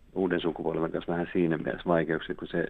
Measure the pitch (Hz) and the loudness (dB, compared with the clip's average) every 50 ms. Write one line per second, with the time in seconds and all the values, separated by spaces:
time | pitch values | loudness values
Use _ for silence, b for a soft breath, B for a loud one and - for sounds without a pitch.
0 | - - - 90 95 92 87 82 80 85 78 - 80 80 80 80 82 82 80 82 | -20 -10 -2 0 0 2 2 2 0 0 -2 0 -2 -2 0 0 -2 -2 -2 -4
1 | - - 87 85 87 - - 95 87 82 80 73 - - - - - 92 87 82 | -4 -2 -2 -2 -2 0 2 2 4 4 2 2 0 -2 -4 -4 0 2 4 4
2 | 80 76 80 82 - - - - 87 - - 87 80 | 4 2 0 -2 -2 -4 -6 -6 -6 -4 -2 -2 -2